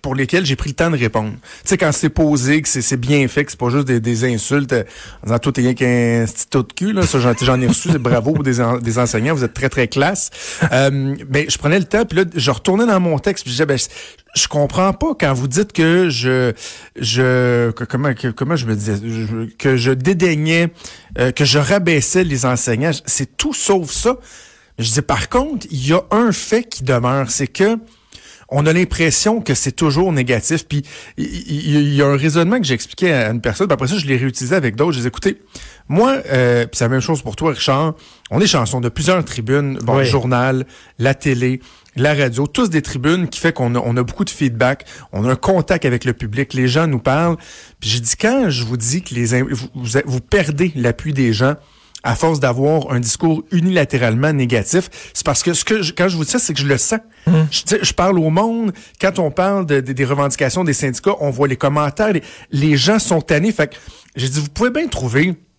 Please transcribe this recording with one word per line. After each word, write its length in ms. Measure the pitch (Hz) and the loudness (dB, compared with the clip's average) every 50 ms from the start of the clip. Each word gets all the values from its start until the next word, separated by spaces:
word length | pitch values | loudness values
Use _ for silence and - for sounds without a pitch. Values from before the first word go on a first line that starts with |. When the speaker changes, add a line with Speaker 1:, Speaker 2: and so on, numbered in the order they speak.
Speaker 1:
pour 120 | - - 131 | -4 -4 -2
lesquels 320 | 135 135 120 - 175 190 | -2 -2 0 0 0 2
j'ai 100 | 139 135 | 0 -2
pris 140 | - - 143 | -2 -4 -8
le 40 | 131 | -2
temps 140 | - 170 170 | -2 0 0
de 60 | 160 | 2
répondre. 360 | 135 120 110 - 113 107 107 104 - - - - - - | 0 0 0 0 -2 -4 -4 -8 -12 -16 -20 -20 -10 -2
Tu 60 | - | -2
sais, 60 | 196 | 0
quand 140 | 185 185 156 | 2 2 2
c'est 160 | 143 - - 156 | 2 2 0 0
posé, 540 | - - 160 151 147 135 120 135 147 156 | 2 2 2 2 2 2 2 2 2 2
que 60 | 147 - | 2 0
c'est, 140 | - 135 | -2 -2
c'est 140 | 117 - - | -2 -2 -2
bien 300 | 131 120 127 147 143 135 120 | -2 0 2 2 2 2 2
fait, 160 | - 147 147 | 0 -2 -2
que 60 | - | -2
c'est 80 | - - | -4 -4
pas 80 | 127 120 | -2 0
juste 160 | 120 147 143 | 0 0 2
des, 140 | 127 127 117 | 2 0 0
des 240 | 110 120 120 110 123 127 | 2 0 -2 0 0 0
insultes, 400 | 120 107 - - 139 143 139 123 | 0 -2 -2 0 0 0 0 0
euh, 120 | 127 120 98 - - - - - - - | 0 -2 -2 -4 -10 -20 -20 -20 -20 -12
en 40 | - | -4
disant, « 120 | 101 117 117 | -2 -2 0
Toi, 120 | - 139 | 0 -2
t'es 80 | 127 - | 0 2
rien 140 | 120 123 127 | 2 0 2
qu'un 500 | 117 131 123 123 120 120 117 117 117 113 | 2 2 2 2 2 2 2 2 0 0
petit 200 | 104 - - - _ | -2 -4 -8 -8 _
trou 140 | - - | 0 -2
de 100 | - - | -2 -2
cul », 200 | - - 180 208 220 | -6 -4 -4 -2 0
là. 80 | 196 | 0
Ça, 160 | 180 - - 135 | 0 2 0 2
j'en, 120 | 120 123 117 - | 2 2 0 2
j'en 200 | - 123 127 127 | 2 0 2 2
ai 60 | 127 | 2
reçu, 220 | 120 - - - 170 | 2 0 0 2 0
c'est 60 | 165 143 | 0 0
bravo 420 | 117 123 120 120 110 139 160 160 | 2 2 2 2 2 0 -2 0
des 180 | 135 131 123 120 | 0 0 0 0
en-, 180 | 123 117 123 123 | 0 0 0 -2
des 200 | 120 113 110 123 | -2 -2 0 0
enseignants, 360 | 123 120 - 110 110 143 165 | 0 0 0 0 0 0 0
vous 100 | 139 127 | 0 -2
êtes 100 | 110 - | -4 -4
très, 140 | - 131 135 | -4 -4 -2
très 180 | - 139 123 110 | 0 0 -2 0
classe. 420 | - 135 139 170 196 - - - - - - - - - - 156 | 0 0 0 0 0 -2 -6 -6 -8 -12 -12 -12 -4 -2 -2 0
Euh, 440 | - 127 135 139 139 139 135 135 139 139 - 139 | 2 2 2 2 2 0 -2 -2 -4 -6 -6 -2
mais 180 | 131 143 151 151 | -2 -2 0 0
je 100 | - - | -4 -2
prenais 200 | - 147 165 196 | 0 2 2 2
le 60 | 175 | 2
temps, 200 | - - 208 233 | 2 0 0 0
puis 140 | - 160 170 | 2 2 0
là, 60 | 196 170 - | 0 0 0
je 160 | 165 117 139 | -2 0 0
retournais 360 | 131 - - - 185 202 233 | -2 0 0 0 2 4 4
dans 140 | 240 208 185 | 4 4 2
mon 180 | 180 175 156 139 | 2 2 0 0
texte, 260 | - 202 190 - - | 0 -2 -4 -2 -6
puis 60 | 131 | -8
je 40 | 123 | -2
disais, « 100 | 123 156 | -2 0
Ben, 100 | 143 139 123 | 0 0 -2
je, 600 | - - - - - - - _ _ _ - - | -2 -6 -8 -18 -20 -20 -20 _ _ _ -4 -4
je 80 | - - | -4 -2
comprends 440 | - 151 147 139 - 185 185 196 | 0 0 0 0 2 2 2 2
pas 220 | 190 - 285 320 285 - | 0 0 -2 -2 0 0
quand 160 | - 147 135 | 0 0 0
vous 140 | 123 127 139 | 0 -2 -2
dites 240 | 127 170 208 202 | 0 0 -2 0
que 360 | - - 160 160 170 180 185 170 | 0 2 2 4 4 4 2 2
je, 420 | 139 117 120 127 127 127 127 123 113 - - - - - - - _ - | 0 0 0 0 2 2 2 0 -2 -4 -12 -16 -16 -16 -20 -20 _ -8
je, 680 | 127 110 110 123 131 127 127 127 127 123 120 120 120 117 | -6 -2 0 2 2 4 4 4 4 4 4 2 2 0
que, 120 | 110 - 120 | -2 -4 -6
comment, 300 | - - 127 139 147 127 | -4 -4 -2 0 0 -2
que, 140 | - - 127 | -2 -4 -6
comment 280 | 113 - 135 120 - | -4 -2 -2 -2 -2
je 100 | 156 123 | -2 0
me 80 | 113 110 | -2 -2
disais, 200 | 104 104 110 104 98 104 | -2 -2 -2 -4 -4 -4
je, 400 | 117 113 113 113 107 117 113 117 110 - | -6 -6 -6 -4 -4 -4 -6 -6 -8 -10
que 200 | _ - 135 131 | _ 0 2 2
je 140 | 123 117 131 | 2 2 2
dédaignais, 800 | 131 131 127 180 196 170 185 180 160 151 151 160 165 165 170 165 170 - - - - - - - - - | 0 2 2 0 2 2 2 2 2 0 0 2 2 2 2 0 -2 -8 -20 -20 -20 -20 -20 -12 -4 0
euh, 140 | 123 127 | 0 0
que 120 | - - 147 | 2 0 0
je 140 | 131 117 147 | 2 2 2
rabaissais 680 | 143 127 196 202 180 170 165 147 - - - 196 185 | 2 2 2 2 2 2 2 2 2 2 2 2 2
les 220 | 165 143 127 123 | 2 0 0 0
enseignants. » 440 | 127 127 120 - 127 117 113 143 170 147 - _ | 0 0 0 0 -2 -2 0 0 -2 -2 -4 _
C'est 300 | - - - 135 - _ | -4 -2 -2 -2 -6 _
tout 180 | - - 302 277 | -6 -4 -4 -4
sauf 360 | - - - 202 190 170 139 | -2 0 2 2 2 0 -2
ça. 260 | - - - 233 262 254 - - - - - - - _ _ _ _ - | -6 -2 0 0 -2 -2 -8 -20 -20 -20 -20 -20 -20 _ _ _ _ -6
Je 120 | 113 110 | -4 0
dis, 100 | - 147 | 0 -2
par 260 | - - 147 104 - - | 0 0 -2 -4 -2 0
contre, 380 | - 240 269 311 294 220 - - | 0 0 0 0 -4 -8 -8 -8
il 180 | 165 135 127 139 | -8 -6 0 2
y 40 | |
a 100 | 160 185 - - | 2 2 2 2
un 220 | 202 214 240 226 | 0 2 2 2
fait 300 | 180 - - - 214 226 240 | 0 -2 -2 0 0 0 0
qui 200 | - - - 139 | -2 -10 -8 -2
demeure, 460 | 127 131 123 120 123 131 139 135 117 | 0 0 2 2 0 0 0 -2 -2
c'est 180 | - - 143 - | -2 -4 -4 -4
que 280 | _ - 190 208 226 226 226 - _ _ _ _ - - - - - - - _ | _ 2 2 2 2 -2 -6 -14 _ _ _ _ -20 -20 -20 -20 -20 -20 -14 _
on 140 | - 143 147 | -2 2 2
a 80 | 156 | 4
l'impression 680 | 160 180 185 - - - 165 160 - - - 208 220 233 | 4 2 2 0 0 0 0 0 2 2 2 2 0 0
que 100 | - - | 0 -2
c'est 200 | 135 - - 135 | -2 0 0 -4
toujours 380 | - - 165 156 135 156 185 185 | -2 0 0 2 2 2 2 2
négatif. 540 | 160 139 127 123 127 110 - - 160 160 - | 2 0 0 0 0 0 0 0 -2 -2 -4
Puis 160 | _ 147 147 143 - - - - - - - | _ -6 -6 -6 -6 -16 -20 -20 -16 -10 -8
il, 80 | - | -8
il, 500 | - - 175 - - 151 143 - 151 147 147 | -8 -8 -10 -8 -6 -6 -4 -2 2 2 2
il 120 | 147 143 143 | 2 2 2
y 60 | 139 | 2
a 60 | 147 | 4
un 100 | 139 139 | 4 2
raisonnement 400 | 139 139 160 147 170 165 175 226 254 | 2 0 2 2 2 2 2 2 0
que 60 | 202 | 0
j'expliquais 480 | 135 127 113 - - - - 185 180 | 0 -2 -2 -4 -10 -6 -2 0 2
à 160 | 156 131 113 107 | 2 2 0 0
une 140 | 117 120 | -2 -2
personne, 240 | - 120 104 - 190 | -2 -4 -2 -2 0
puis 80 | 202 147 | 0 0
après 140 | 113 - 127 | 0 0 -2
ça, 100 | 185 208 | -2 -2
je 80 | 151 | 0
l'ai 100 | 139 135 | 0 0
réutilisé 380 | 123 131 135 123 - 131 123 175 | 0 0 -2 -4 -4 -2 0 0
avec 200 | 190 143 120 104 | 0 0 0 0
d'autres. 180 | 113 147 175 | 0 0 0
Je 40 | 156 127 | 0 -2
disais, « 100 | 117 123 | -4 -4
Écoutez, 320 | - - - 196 202 - - _ - - - - - - _ - | -6 -2 -2 -2 -2 -2 -12 _ -20 -20 -20 -20 -20 -20 _ -2
moi, 280 | 139 180 226 262 269 269 - - | 2 2 4 4 2 0 -2 -2
euh, 300 | 139 131 127 123 120 120 120 | 0 2 4 4 4 2 2
puis 140 | 117 - - | 0 -2 -2
c'est 60 | 123 | 0
la 40 | 113 | 2
même 140 | 123 131 | 0 0
chose 180 | 120 - 160 143 | 0 0 -2 -2
pour 160 | - - 104 | -4 -8 -6
toi, 160 | - 156 165 | -2 -2 -2
Richard, 420 | 143 - - - 135 135 156 160 151 - - - - - _ - | -2 0 0 0 2 2 2 0 -2 -6 -14 -20 -20 -20 _ -4
on 100 | 101 123 | 0 2
est 60 | 202 | 2
chanceux, 300 | 202 156 143 117 107 - | 2 2 2 0 0 0
on 60 | 127 120 | -2 -2
a 40 | 120 | -2
plusieurs 320 | - - 151 151 185 180 | -2 0 0 2 2 2
tribunes, 560 | 156 - - - 113 110 135 147 147 139 135 - | 0 -2 -6 -8 -2 0 0 0 0 -2 -4 -4
bon, 140 | 113 120 131 139 | -2 0 2 2
Speaker 2:
Oui. 60 | 135 | 2
Speaker 1:
le 40 | 123 | 2
journal, 560 | 113 139 120 123 127 120 123 131 131 127 131 - - - - - _ - | 2 0 0 2 0 2 2 2 0 -2 -4 -6 -12 -20 -20 -20 _ 0
la 140 | 120 135 | 0 0
télé, 480 | 135 - - 143 131 120 127 127 127 127 - - - - _ _ _ | 0 0 0 -2 0 2 2 0 0 -2 -6 -16 -20 -20 _ _ _
la 200 | - 127 147 151 | 0 2 2 2
radio, 320 | 143 143 127 113 120 143 | 2 2 0 0 -2 -2
tous 240 | 143 - - 247 202 | 0 0 0 0 2
des 100 | 160 156 | 2 0
tribunes 480 | 143 - - 135 123 147 170 185 175 - | -2 -2 -6 -2 0 0 2 2 0 -4
qui 100 | - - | -6 -2
fait 140 | - 131 | -2 -2
qu'on 220 | 127 - 127 120 120 | 0 0 -2 0 0
a, 60 | 123 - | 0 -2
on 100 | 120 117 127 | 0 0 0
a 40 | |
beaucoup 220 | 123 113 - - 202 | -2 -2 -2 -4 -4
de 60 | - | -4
feedback, 560 | - - 151 131 117 113 127 123 135 - - - - - - - | -2 -2 -2 -2 0 2 0 0 0 -2 -8 -20 -20 -20 -20 -10
on 140 | - 98 107 | -6 -2 0
a 60 | 123 | 0
un 40 | 131 | 0
contact 480 | 127 - - 190 180 156 - 190 170 - | 0 0 0 2 2 2 0 0 0 0
avec 220 | 139 120 117 - | 0 -2 0 -2
le 80 | 127 117 | -4 -4
public, 400 | - 120 107 104 123 139 - - | -4 -6 -6 -4 -4 -4 -4 -2
les 140 | 131 127 127 | 0 0 2
gens 180 | 123 151 165 | 2 2 2
nous 140 | 165 139 123 | 2 0 0
parlent. » 360 | - 135 131 151 170 170 165 - - - - - - - - _ | 0 0 2 2 2 0 0 -2 -6 -18 -20 -20 -20 -20 -18 _
Puis 100 | - 110 | -4 -4
j'ai 100 | 107 120 | -4 -2
dit, 160 | 120 - - - | -2 -4 -4 0
Quand 300 | - 214 247 277 254 180 | 0 2 2 2 2 0
je 160 | 139 123 120 | 0 -2 -4
vous 140 | 110 123 120 | -4 -4 -4
dis 240 | 113 117 135 180 | -2 -2 -2 -2
que 120 | 180 - 123 | -4 -4 -4
les 200 | 120 120 110 123 | -2 -2 0 0
in-, 120 | 123 131 - | 0 0 -2
vous, 160 | 139 110 135 - _ | -4 -8 -8 -12 _
vous, 260 | 135 123 113 123 139 - | -10 -6 -4 -4 -4 -2
vous 140 | 147 127 127 | -2 -4 -4
perdez 500 | - _ - 202 170 143 151 139 180 180 156 | -4 _ 0 0 0 0 0 0 0 0 0
l'appui 380 | 143 120 117 117 - - 156 | 0 0 0 -2 -2 -4 -4
des 220 | 147 135 131 117 110 | 0 0 2 2 2
gens 220 | 101 123 135 147 147 - _ _ _ _ _ _ - - | 2 2 0 0 -2 -8 _ _ _ _ _ _ -8 -4
à 100 | 120 113 | -4 -2
force 240 | - 165 160 160 147 | 0 0 0 0 2
d'avoir 540 | 131 131 120 127 135 147 156 160 135 - | 0 0 0 2 2 2 2 2 0 0
un 80 | 135 120 | -2 -2
discours 420 | 123 113 - - - 165 160 156 - - | -2 -2 -2 0 0 0 0 0 -2 -2
unilatéralement 840 | - 175 165 185 185 175 143 - - 127 123 117 110 117 139 156 | -2 0 2 2 2 2 0 0 0 0 0 0 0 2 0 0
négatif, 560 | 151 143 131 120 123 113 98 - 151 180 185 - - - - - | 2 0 0 0 0 0 0 0 0 -2 -2 -2 -14 -20 -20 -12
c'est 140 | - - - | -10 -4 -2
parce 160 | 151 143 - | -2 -2 0
que 100 | - 170 | 0 0
ce 120 | 170 151 - | -2 -2 0
que 180 | - 214 220 | 0 -2 -2
je, 100 | 180 156 | -2 -4
quand 160 | - - 180 190 | -2 0 0 0
je 80 | 180 | 0
vous 80 | 165 156 | -2 -2
dis 60 | - | -2
ça, 80 | - 247 | -2 -2
c'est 160 | - - 160 | -2 -2 -2
que 60 | 135 | -2
je 60 | 139 | 0
le 120 | 143 139 127 | 0 0 0
sens. 220 | - - 226 220 - - _ _ - | 0 -2 -2 -4 -4 -10 _ _ 0
Speaker 2:
Mhm. 200 | 165 170 156 156 151 | 2 4 4 4 2
Speaker 1:
Je, 80 | - - | 0 -4
tu 60 | - - | -2 0
sais, 80 | - 214 | 0 0
je 100 | - - | 0 -2
parle 280 | - - 180 190 196 180 | 0 0 2 2 2 2
au 100 | 156 160 | 2 2
monde. 420 | 156 180 214 226 226 233 226 208 - - - - _ _ | 2 2 2 0 0 -2 -2 -4 -4 -6 -16 -20 _ _
Quand 180 | - 190 190 190 | -2 -2 0 0
on 140 | 175 151 | -2 -2
parle 340 | 139 - 180 196 202 196 185 | 0 0 0 2 2 0 0
de, 140 | 151 147 135 | 2 0 0
de, 120 | 127 127 | 0 -2
des 120 | 131 127 135 | -2 -2 0
revendications 580 | 123 143 139 139 139 - - 143 131 - 180 | 0 2 0 0 0 0 0 -2 0 0 0
des 120 | 185 160 135 | 0 0 0
syndicats, 420 | - - 135 120 - - 196 202 - | 0 -2 -4 -4 0 0 0 0 0
on 120 | 151 143 | -2 -4
voit 180 | 123 120 143 139 | 0 0 0 0
les 80 | 135 | 0
commentaires. 560 | - - 139 147 151 151 147 - - 214 220 | 0 0 0 2 2 0 0 0 0 0 0
Les, 100 | 196 156 - - - - - _ | 0 -2 -4 -6 -20 -20 -14 _
les 240 | - 139 143 156 147 | -2 0 2 4 4
gens 240 | 139 127 165 214 220 | 4 4 4 2 2
sont 200 | - - 185 160 | 2 2 0 0
tannés. 300 | 143 - 160 147 175 226 | 2 2 0 2 2 0
Fait 160 | 214 - 151 | 0 0 -2
que 80 | 147 - - - - - - - - _ | -4 -4 -18 -20 -20 -20 -20 -20 -18 _
j'ai 140 | - 123 131 | -4 -4 -2
dit, 100 | 131 151 | -2 -2
vous 100 | 147 143 | -4 -4
pouvez 220 | - - 226 247 | -4 -2 -2 0
bien 160 | 247 294 339 | 0 -2 -4
trouver 480 | 262 - - 131 123 110 139 156 185 175 - _ _ _ | -4 -4 -4 -4 -2 0 2 2 0 -2 -6 _ _ _